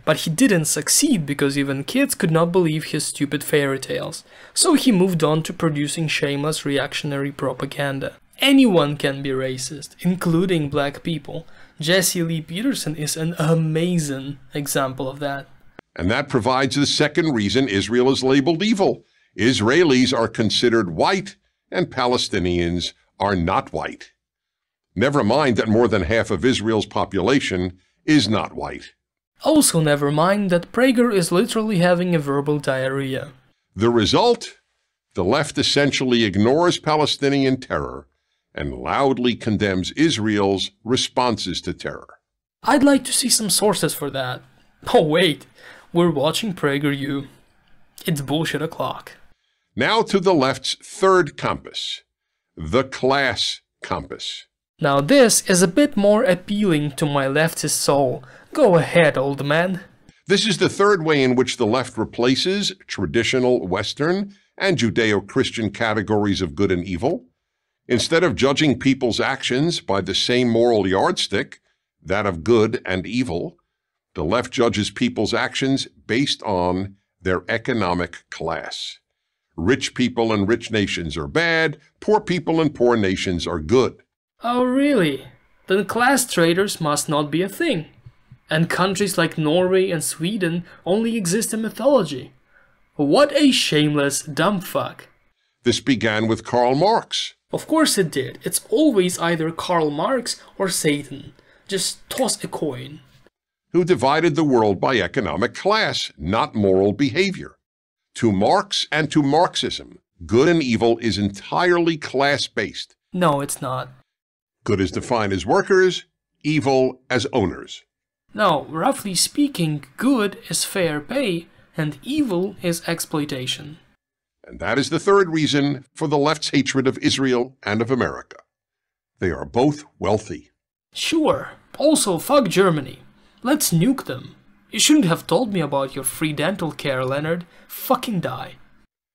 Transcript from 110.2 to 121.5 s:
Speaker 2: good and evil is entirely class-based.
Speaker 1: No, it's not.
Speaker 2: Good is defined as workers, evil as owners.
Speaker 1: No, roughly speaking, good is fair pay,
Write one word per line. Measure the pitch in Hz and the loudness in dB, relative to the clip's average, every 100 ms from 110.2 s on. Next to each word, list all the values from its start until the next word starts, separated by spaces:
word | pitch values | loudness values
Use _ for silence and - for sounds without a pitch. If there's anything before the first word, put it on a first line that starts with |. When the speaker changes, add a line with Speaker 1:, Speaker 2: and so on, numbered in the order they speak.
Speaker 2:
good | 80 110 156 | 0 4 4
and | 170 | 4
evil | 135 113 117 117 | 2 2 2 2
is | 117 95 | 0 0
entirely | 101 101 - 151 180 175 170 160 | -2 -4 -6 0 2 2 2 -2
class-based. | - 127 139 143 - - 98 - - _ _ | -4 0 0 0 -2 -4 -6 -6 -16 _ _
Speaker 1:
No, | 185 175 143 | 0 0 0
it's | 139 - | -2 -8
not. | 139 131 127 - _ _ _ _ _ _ | -8 -8 -10 -16 _ _ _ _ _ _
Speaker 2:
Good | - 107 | -2 0
is | 95 | 0
defined | - - 120 101 | -4 -2 -2 0
as | 98 | -2
workers, | 95 175 185 190 185 175 - _ _ _ | 0 0 4 4 4 0 -8 _ _ _
evil | 147 156 135 131 131 - - | -2 0 2 2 2 -2 -4
as | 123 131 | -2 0
owners. | 123 92 - - - - _ _ _ _ | 0 0 -2 -12 -18 -20 _ _ _ _
Speaker 1:
No, | 208 208 151 135 | 0 0 0 -2
roughly | 156 196 - 208 | -4 -2 -2 -4
speaking, | 175 - - 285 - 160 151 - - | -4 -2 0 -2 -2 -4 -4 -8 -4
good | 240 269 202 196 - | 0 2 0 -6 -8
is | 165 | -6
fair | - 202 170 151 | -4 -2 -2 -2
pay, | 147 254 247 170 - | -6 -4 -4 -4 -8